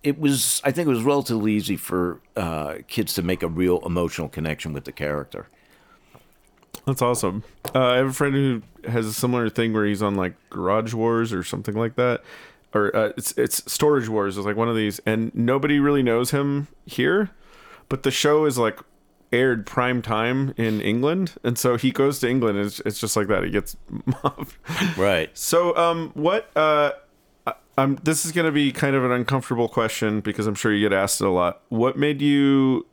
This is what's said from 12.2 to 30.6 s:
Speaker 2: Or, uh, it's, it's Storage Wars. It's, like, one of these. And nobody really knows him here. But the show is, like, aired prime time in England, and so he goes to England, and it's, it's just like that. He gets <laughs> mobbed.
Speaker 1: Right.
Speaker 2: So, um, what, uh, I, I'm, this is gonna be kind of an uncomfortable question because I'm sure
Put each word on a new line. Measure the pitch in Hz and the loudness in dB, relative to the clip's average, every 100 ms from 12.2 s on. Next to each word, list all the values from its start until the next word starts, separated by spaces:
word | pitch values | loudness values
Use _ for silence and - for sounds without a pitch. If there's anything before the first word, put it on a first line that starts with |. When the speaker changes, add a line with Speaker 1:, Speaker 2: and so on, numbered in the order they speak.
| - - - _ _ | -8 -20 -20 _ _
Speaker 2:
Or, | 107 104 107 | 0 2 2
uh, | 107 - | 0 -2
it's, | - - | -6 -2
it's | 117 - - | -2 -2 -6
Storage | - 151 143 113 | 0 2 2 0
Wars. | 110 101 95 | -2 -2 -2
It's, | 101 | -4
like, | 104 | -2
one | 117 | 0
of | 113 | 0
these. | 107 101 - | -2 -2 -2
And | 110 113 | -2 -2
nobody | - 117 135 147 143 | -2 0 2 2 4
really | 143 143 | 4 4
knows | 123 113 127 | 2 2 0
him | 143 143 143 147 - - | 0 0 -2 -6 -14 -10
here. | - 143 185 202 - - - - - _ | -2 2 2 0 -6 -20 -20 -20 -20 _
But | 139 | -2
the | 135 | -2
show | - 147 151 151 | 0 2 4 4
is, | 123 | 2
like, | 113 - - _ _ _ _ | 0 -2 -20 _ _ _ _
aired | 123 131 117 101 | 2 2 0 -2
prime | - 123 123 | -2 0 -2
time | 113 110 117 131 135 - | -2 -2 0 0 -2 -2
in | 113 107 | -2 0
England, | 101 117 139 180 180 - | 0 0 0 0 -4 -4
and | 120 120 | -4 0
so | 127 120 | 0 2
he | 131 | 0
goes | - 139 139 | 2 0 2
to | 120 | 0
England, | 131 117 101 | 2 2 0
and | 101 | -2
it's, | - - | -4 -6
it's | 104 | -4
just | 110 - | -2 -2
like | 101 | 2
that. | 95 90 | 0 0
He | |
gets | 104 - - - 55 | -2 -4 -14 -12 -8
<laughs> | - 127 | -4 -2
mobbed. | 151 - 139 - - 170 190 160 | -4 -6 -14 -14 -10 -4 -2 2
Speaker 1:
Right. | 98 90 80 - | 2 2 0 -6
Speaker 2:
So, | - 170 175 165 | 0 2 2 2
um, | 170 165 160 - | 0 0 -6 -2
what, | 156 208 - | -2 -2 -2
uh, | - 156 151 143 139 _ _ _ _ - | 0 2 4 2 -2 _ _ _ _ -10
I, | - _ - | -10 _ 0
I'm, | 135 139 | 0 0
this | 156 151 165 | 0 -2 -2
is | |
gonna | 165 160 | 0 2
be | 147 139 | 2 0
kind | 131 143 | 0 0
of | 139 127 | 2 2
an | |
uncomfortable | 123 117 139 - 120 117 | 0 0 -2 -2 -2 0
question | - 110 - 110 107 | 0 0 0 0 0
because | 104 104 107 | -2 -2 -4
I'm | |
sure | 101 | 0